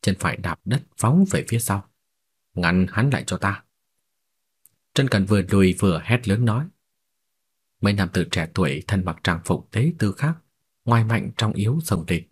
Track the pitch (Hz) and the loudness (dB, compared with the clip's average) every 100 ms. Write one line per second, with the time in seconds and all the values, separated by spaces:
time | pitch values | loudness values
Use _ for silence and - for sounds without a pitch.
0 | - 92 90 - 92 82 - 143 - - | -2 -2 -4 -4 -8 -8 -4 -4 -4 -2
1 | 110 165 196 - - 117 - 98 - _ | 2 4 4 0 -2 -4 -2 -4 -6 _
2 | _ _ _ _ _ - 85 87 90 - | _ _ _ _ _ -2 2 2 2 0
3 | 131 110 65 92 101 101 _ _ _ _ | 0 0 -4 -4 -4 -4 _ _ _ _
4 | _ _ _ _ _ _ _ _ _ - | _ _ _ _ _ _ _ _ _ -2
5 | 135 104 95 104 92 101 95 90 101 80 | 2 2 2 2 2 4 4 4 0 0
6 | - 120 120 98 120 110 165 _ _ _ | 0 -2 0 0 2 0 -4 _ _ _
7 | _ _ _ _ _ _ _ _ 101 101 | _ _ _ _ _ _ _ _ 0 0
8 | 90 92 82 - 80 - 82 69 - 101 | 0 -2 -2 -2 -4 0 0 -2 -2 -2
9 | 87 80 - 85 - 82 - 104 143 170 | -2 -4 -2 -2 -2 -4 -2 0 0 0
10 | 107 95 147 165 _ _ _ _ - 117 | -2 0 -4 -4 _ _ _ _ 0 2
11 | 110 113 - - 107 - 104 151 160 95 | 2 0 -4 -4 -2 0 0 0 -2 -4
12 | 78 85 - | -2 -4 -4